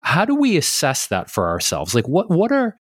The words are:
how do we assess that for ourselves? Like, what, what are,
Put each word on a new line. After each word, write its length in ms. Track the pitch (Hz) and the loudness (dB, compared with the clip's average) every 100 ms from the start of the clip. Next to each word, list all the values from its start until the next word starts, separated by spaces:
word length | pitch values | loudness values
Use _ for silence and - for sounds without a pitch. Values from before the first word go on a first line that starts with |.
how 220 | - 147 | -2 0
do 100 | 220 | 2
we 220 | 285 277 185 | 2 2 2
assess 500 | - - 139 127 - | 0 -2 -2 -2 -2
that 220 | 92 - | -4 -4
for 180 | - 87 | -2 -2
ourselves? 460 | 85 - 78 78 | 0 -2 -4 0
Like, 140 | 120 117 | 0 2
what, 200 | 160 - | 0 2
what 240 | 170 226 | 0 2
are, 240 | 277 240 - | 0 -2 -6